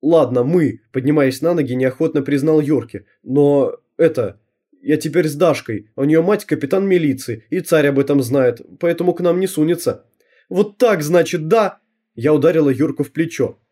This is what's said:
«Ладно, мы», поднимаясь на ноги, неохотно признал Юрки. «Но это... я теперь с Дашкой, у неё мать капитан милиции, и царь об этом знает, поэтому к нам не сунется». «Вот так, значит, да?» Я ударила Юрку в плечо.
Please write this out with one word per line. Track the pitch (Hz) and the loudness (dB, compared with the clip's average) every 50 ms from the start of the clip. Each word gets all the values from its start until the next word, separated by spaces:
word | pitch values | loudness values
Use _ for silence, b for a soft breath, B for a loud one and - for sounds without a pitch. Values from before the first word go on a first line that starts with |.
«Ладно, | - 147 170 160 143 120 123 123 | 2 4 4 4 4 2 0 0
мы», | 123 135 170 180 160 127 113 - _ _ | 0 2 2 2 0 0 -4 -6 _ _
поднимаясь | _ 131 120 143 151 151 139 131 127 - | _ -4 -2 0 2 2 2 0 0 -2
на | 151 165 175 | -2 -2 0
ноги, | 170 143 120 127 | 0 -2 -2 -2
неохотно | 127 131 131 123 - 160 160 - 147 | -2 -2 -2 -2 -2 -4 -2 -2 -2
признал | 131 - 143 139 143 156 156 156 | -2 -2 -2 0 0 2 2 2
Юрки. | 147 139 151 127 110 - - 98 - _ _ _ | 2 0 -2 -2 -2 -6 -16 -18 -18 _ _ _
«Но | _ - 127 143 143 143 143 139 131 101 - - _ _ _ | _ -2 0 2 2 4 4 2 0 0 -4 -10 _ _ _
это... | - 160 160 156 135 113 98 92 _ _ _ _ _ _ _ _ _ | 0 0 2 2 0 -4 -4 -8 _ _ _ _ _ _ _ _ _
я | - - 151 | -2 -2 -2
теперь | - - 165 139 180 160 156 | -2 -2 -2 -2 0 -2 -2
с | 139 | 0
Дашкой, | 147 180 170 147 - - - 113 101 - _ _ | 0 0 0 0 -2 -4 -8 -10 -10 -10 _ _
у | - | -4
неё | 139 147 156 160 165 | 0 2 2 2 2
мать | 185 214 202 208 | 2 0 -2 -2
капитан | - 156 - - 135 - 190 196 196 | -4 -4 -4 -2 -2 -2 -2 0 2
милиции, | 185 175 160 147 127 117 - - 113 113 _ _ | 0 2 0 0 -4 -4 -6 -10 -10 -10 _ _
и | 151 185 | -8 -6
царь | - - 170 156 147 | -2 0 0 2 2
об | 143 139 135 | 2 2 0
этом | 139 135 143 143 | 0 2 0 0
знает, | 131 113 131 139 131 123 120 - - - 92 - | 0 0 0 2 2 2 0 -2 -14 -20 -12 -4
поэтому | - 170 170 170 180 180 170 | -2 -2 -2 0 0 -2 -2
к | 175 | 0
нам | 180 175 170 180 | 0 0 0 0
не | 190 | -2
сунется». | 185 190 156 151 160 175 170 - 131 104 - _ _ _ _ _ _ _ _ _ _ | -4 -2 -2 0 0 0 -2 -2 -6 -6 -6 _ _ _ _ _ _ _ _ _ _
«Вот | 185 180 208 208 - _ | -2 -2 -2 -2 0 _
так, | 254 233 208 170 147 | 2 2 2 0 -2
значит, | 147 175 175 165 - - 165 156 | 2 2 2 2 2 -2 -6 -2
да?» | 160 202 226 214 185 - _ _ _ _ _ _ _ _ | 2 2 2 2 0 -4 _ _ _ _ _ _ _ _
Я | - 117 151 151 | -4 0 2 2
ударила | 151 135 160 160 160 151 139 | 4 4 2 2 4 2 2
Юрку | 131 113 151 - - - 143 | 2 0 -2 -2 -2 -6 -8
в | - | -8
плечо. | _ 151 170 165 - - 131 101 - _ _ _ | _ -6 -6 -4 -2 -4 -4 -4 -4 _ _ _